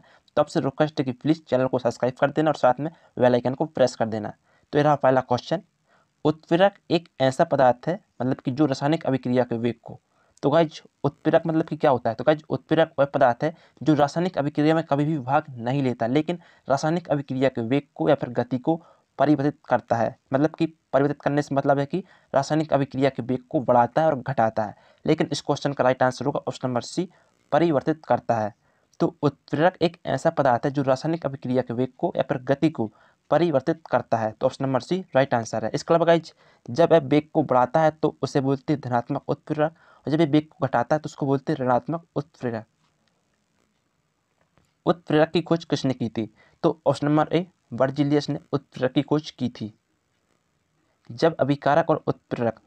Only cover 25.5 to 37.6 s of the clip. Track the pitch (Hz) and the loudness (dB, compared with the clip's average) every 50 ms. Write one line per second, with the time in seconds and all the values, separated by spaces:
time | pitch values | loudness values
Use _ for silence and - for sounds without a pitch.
25.5 | 143 - - 147 139 - 123 127 131 - 131 127 127 - 120 139 143 - - 135 | -4 -2 -2 -4 -2 2 2 2 2 2 0 0 0 -2 -4 -4 -4 -4 -6 -8
26.5 | 127 - - 127 123 120 - - - 165 180 180 _ _ _ _ _ _ _ _ | -10 -6 -6 -4 -4 -4 -6 -4 -6 -6 -6 -6 _ _ _ _ _ _ _ _
27.5 | - 151 170 175 147 127 - 160 151 156 - - 123 117 - - 117 110 107 101 | 0 2 2 2 0 0 0 -2 -4 -4 0 -2 -2 0 0 -2 -2 -2 -2 -6
28.5 | - _ _ _ _ _ _ _ _ _ 170 165 - _ - 143 - _ _ - | -8 _ _ _ _ _ _ _ _ _ -4 -4 -2 _ -2 -2 -2 _ _ -6
29.5 | 151 139 160 185 180 - - 175 170 _ _ - - 135 - 165 160 - 139 131 | -2 0 0 0 0 0 -4 -4 -4 _ _ -6 -4 -2 -2 -2 0 2 2 2
30.5 | 120 117 - 143 135 143 135 135 131 - - 151 170 170 - 139 135 - - 127 | 2 2 0 -2 -2 -2 0 0 0 0 0 -4 -4 -4 -4 -8 -8 -8 -6 -2
31.5 | 127 127 123 - 117 120 127 131 _ - - 175 - - - - 143 127 123 123 | -2 -2 -2 -2 -2 -4 -4 -4 _ -6 -6 -4 -2 -4 -4 -4 -4 -6 -2 -2
32.5 | 139 - - 160 160 - 113 104 - _ _ _ _ _ _ _ 147 151 170 175 | -2 0 0 -2 -2 -2 -6 -6 -8 _ _ _ _ _ _ _ 2 2 2 2
33.5 | 143 131 - 170 160 - _ - - 120 - - 117 113 110 110 107 _ - 127 | 0 0 0 0 -4 -4 _ -4 -4 -4 -2 -2 -4 -2 -2 -4 -4 _ -4 -4
34.5 | - - 135 135 131 123 - - 175 185 185 - - 131 135 139 127 120 113 - | -2 -2 -4 -2 -2 -2 -2 -2 -6 -6 -6 -2 0 0 0 2 0 -4 -4 -4
35.5 | - 110 110 107 - 147 - - 165 165 165 165 170 165 151 - - _ _ _ | -6 -6 -6 -4 -6 -6 0 0 2 4 4 4 4 2 2 -6 -18 _ _ _
36.5 | _ _ _ - 120 151 170 160 165 165 143 127 143 151 151 - - 160 135 - | _ _ _ -6 2 2 4 6 4 4 4 4 2 2 2 0 -2 -2 0 2
37.5 | 127 127 | 2 2